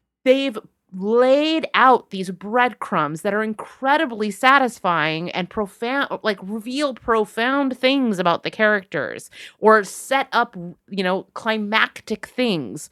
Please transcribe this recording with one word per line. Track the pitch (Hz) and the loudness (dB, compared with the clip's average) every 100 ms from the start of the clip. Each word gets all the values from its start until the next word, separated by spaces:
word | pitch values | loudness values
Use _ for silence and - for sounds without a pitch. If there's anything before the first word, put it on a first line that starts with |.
| _ _ 262 | _ _ 2
they've | 269 269 214 - _ _ 185 | 2 2 -6 -14 _ _ -8
laid | 196 233 254 277 311 320 - | 0 2 4 4 2 0 0
out | 190 254 247 - | 4 6 4 0
these | 190 185 | -10 -8
breadcrumbs | 185 202 240 247 - - 185 147 160 | -10 -4 0 0 -2 -4 -2 -2 -2
that | 208 | -4
are | 202 | -2
incredibly | 220 208 - - 269 302 311 226 214 | -4 -6 -12 -6 0 2 0 -2 -6
satisfying | 190 262 277 254 - 185 165 151 156 170 | 2 4 6 4 -2 0 2 0 -2 -4
and | - 180 | -4 -6
profound, | - 196 - 233 277 269 - | -4 -6 -6 -4 -4 -4 -4
like, | 214 190 | -4 -4
reveal | 190 220 220 262 294 | -6 -10 -8 -4 -4
profound | 226 - 226 208 - 240 277 269 254 | -4 0 0 0 -2 0 0 -2 0
things | 262 277 247 180 | 0 2 0 0
about | 175 165 | 2 0
the | - | -2
characters | - 214 208 185 160 107 57 - - - - | 0 2 2 -2 -6 -6 -8 -14 -20 -20 2
or | 214 214 | 6 6
set | 190 - - 269 262 | 4 -8 -2 -2 0
up, | 220 285 185 175 - - | 0 -2 -4 -14 -14 -10
you | 190 | -4
know, | 185 185 - | -2 -2 -6
climactic | - 226 220 202 220 - - - 214 - | -8 -4 -4 0 0 0 -4 -10 -10 -8
things. | - 247 170 131 - - | -4 0 0 -4 -10 -14